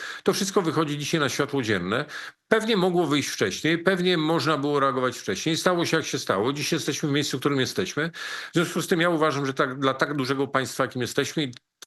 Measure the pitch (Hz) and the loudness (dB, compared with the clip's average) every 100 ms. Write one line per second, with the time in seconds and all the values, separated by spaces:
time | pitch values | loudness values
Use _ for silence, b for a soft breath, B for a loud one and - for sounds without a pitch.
0 | B B - 190 196 208 165 143 156 147 | B B 0 0 0 0 2 0 0 -2
1 | 143 165 135 - 139 139 110 98 90 117 | -2 0 0 0 0 0 0 0 0 -2
2 | 151 B B B - 220 214 214 185 175 | -4 B B B 0 2 2 2 2 2
3 | 156 147 120 - 101 - 151 165 185 185 | 2 2 0 -2 -2 0 0 0 2 2
4 | 180 175 156 165 139 151 143 147 135 127 | 2 2 2 2 2 0 0 2 2 2
5 | 127 120 - 95 156 156 185 175 143 160 | -2 -2 -4 -4 -2 0 2 2 2 0
6 | - 135 - 98 120 143 139 160 156 135 | 0 -4 0 0 0 -2 -2 -2 -2 -2
7 | 151 143 147 135 143 139 120 - 92 - | 0 0 0 0 0 0 0 -2 -4 -2
8 | 165 - B B B 165 170 185 - 175 | -4 -6 B B B 0 0 0 0 2
9 | 175 160 156 143 135 131 139 131 135 131 | 4 4 2 2 0 0 0 0 0 2
10 | 151 147 127 135 135 135 123 - 131 127 | 0 0 0 0 0 0 0 0 -2 -2
11 | 117 - 139 160 135 120 _ _ | -2 0 -2 0 -4 -6 _ _